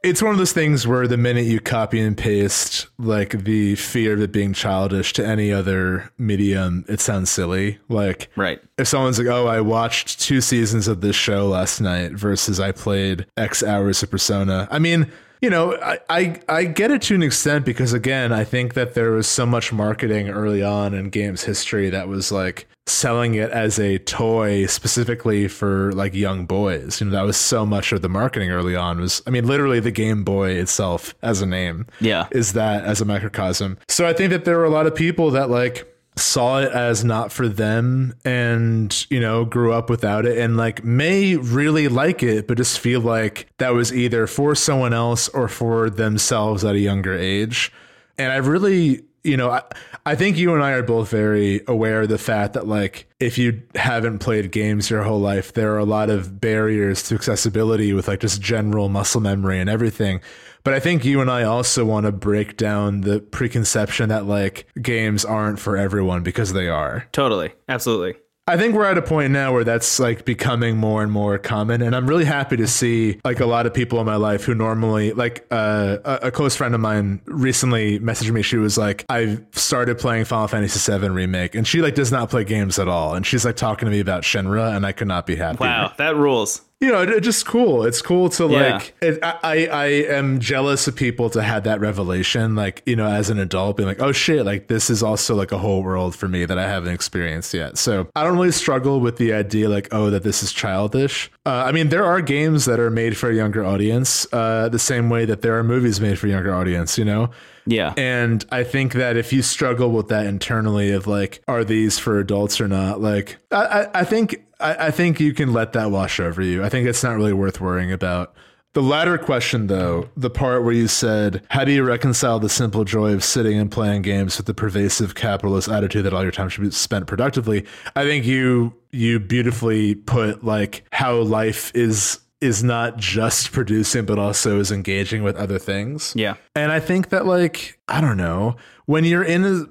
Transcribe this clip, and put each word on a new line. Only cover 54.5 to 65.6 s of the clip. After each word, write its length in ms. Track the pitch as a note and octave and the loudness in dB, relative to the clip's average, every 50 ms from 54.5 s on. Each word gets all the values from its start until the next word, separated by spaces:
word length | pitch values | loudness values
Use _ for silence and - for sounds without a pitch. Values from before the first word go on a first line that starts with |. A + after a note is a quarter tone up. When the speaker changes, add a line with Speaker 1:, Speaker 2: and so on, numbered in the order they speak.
Speaker 1:
games 360 | - A2 G#2+ G#2+ G#2+ G#2 G2+ - | -2 -2 0 0 0 0 0 0
your 140 | A#2 G#2+ | 0 0
whole 180 | G2+ G#2+ A2 G#2 | 0 0 0 2
life, 320 | G2+ G2+ G2+ G2 F#2+ - | 0 0 0 -2 -4 -2
there 220 | - A2+ A2 G#2+ G#2+ | -2 0 0 2 2
are 40 | G#2+ | 2
a 60 | G#2 | 2
lot 240 | G#2 G#2+ G#2+ G#2+ G#2+ | 2 2 2 2 2
of 320 | G#2+ G2 F#2 F#2 F#2+ G2 | 0 0 -2 -6 -8 -4
barriers 600 | - A2+ A2 G#2+ G#2+ A2 A2 G#2 G2+ G2 F#2+ - - - | 0 0 2 2 2 2 2 2 2 0 0 -2 -2 -4
to 60 | A#2 | -4
accessibility 800 | G#2+ - - G#2+ - - A2 G2+ A2 A2 A2 A2+ G#2+ G#2+ G2+ | -2 0 -2 -2 0 -2 0 0 2 2 2 2 2 2 2
with, 160 | G2 G2 - - | 2 0 0 -2
like, 120 | G2 F#2+ | -2 -2
just 200 | - G#2 G2 G2+ | -2 -2 -2 -4
general 480 | G2 F#2+ A#2 A2 G#2 G#2+ G#2 G#2+ G2+ G2 | -2 -2 -2 0 0 0 0 2 2 2
muscle 320 | G2 G2 G2 - - A#2 | 0 0 0 0 0 0
memory 400 | G#2+ G2+ G2 G2 F#2+ F#2+ F#2+ F#2 | 0 2 0 0 0 0 0 0
and 80 | F#2 G2+ | 0 0
everything. 520 | A2 A2 A#2 A2 - - A2 G2 F#2 F2+ - - - - - - - _ | 0 2 0 0 0 0 -2 -2 -2 -4 -8 -12 -20 -20 -20 -20 -20 _
But 120 | _ C3+ C3+ | _ 0 0
I 60 | C3+ | 0
think 240 | C3 E3+ F3 D#3 A#2 | 0 0 0 2 2
you 160 | C3+ C#3 C#3 | 2 2 2
and 100 | C3 B2+ | 2 2
I 140 | B2+ B2 A#2 | 0 0 0
also 400 | G#2+ A2+ B2 B2 - - C3 A#2 | 0 0 0 0 0 0 2 2
want 220 | A2 A2 G#2+ G#2+ | 2 2 2 0
to 60 | G#2 | 0
break 440 | G2+ F#2+ - G#2 G#2 G#2 G#2 - - | -2 -2 0 0 0 0 0 -4 -4
down 460 | - A2+ G#2 G#2 G#2 G#2 G#2 G2+ G2+ | -4 -2 0 0 0 0 0 0 0
the 180 | F#2+ G2+ G2+ G#2 | 0 0 0 -2
preconception 880 | G#2 - - - C3 A#2 - A#2+ G#2+ - - A#2 G#2 G2+ - - A#2 G#2+ | -2 -6 -4 -4 -4 -2 0 0 0 0 0 0 0 0 -2 -2 0 0
that, 180 | A2 A2 G2+ | 0 -2 0
like, 400 | G2+ G#2 G2+ G2 G2 - - - _ _ - | 0 0 0 0 -2 -4 -8 -20 _ _ -6
games 420 | A2+ B2+ A#2+ A2+ A2 A2 G#2 G2+ - | -4 -2 0 0 0 0 0 0 0
aren't 360 | G#2 A2 G#2+ G#2+ G#2+ G#2 G2+ | -2 -2 0 0 -2 -4 -4